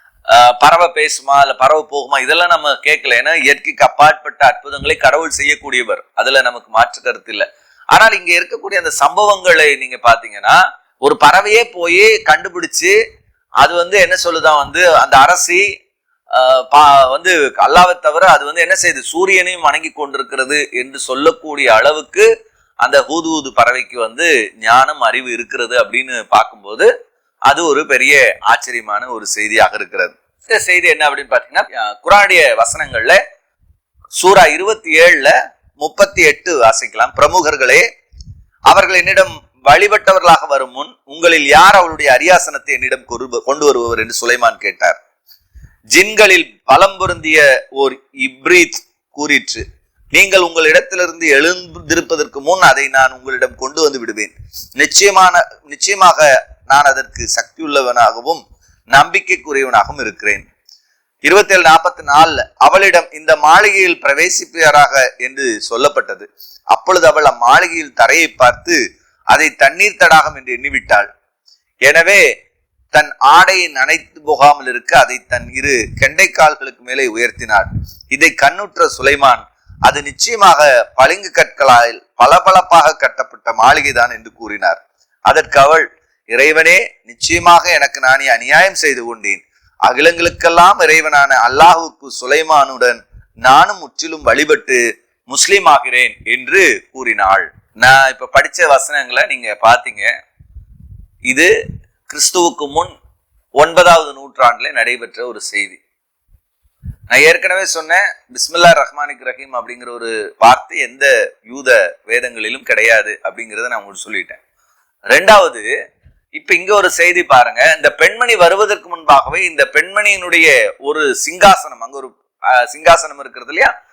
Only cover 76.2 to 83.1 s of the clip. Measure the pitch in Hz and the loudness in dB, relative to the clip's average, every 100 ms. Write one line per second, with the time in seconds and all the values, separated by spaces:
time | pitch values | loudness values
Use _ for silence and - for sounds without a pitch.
76.2 | 190 - 156 147 135 120 123 135 127 113 | -2 0 0 -2 -12 -16 -10 -6 -6 -4
77.2 | 117 - 117 104 - - - - - 139 | -6 -6 -2 -2 -2 -8 -12 -18 -10 -2
78.2 | 160 - 143 180 202 160 156 - 131 143 | -2 0 -2 -2 -8 -4 -4 -2 -2 2
79.2 | 135 117 - _ _ - 123 143 143 139 | 2 0 -4 _ _ -2 0 0 -6 -8
80.2 | - 226 190 147 147 123 110 - 139 190 | -6 -2 0 2 2 2 0 0 0 -2
81.2 | 190 170 156 - 135 120 117 113 _ - | -6 -4 -4 0 2 4 2 -4 _ 0
82.2 | 127 175 185 185 180 165 151 - 131 | 4 4 4 2 4 4 2 0 -4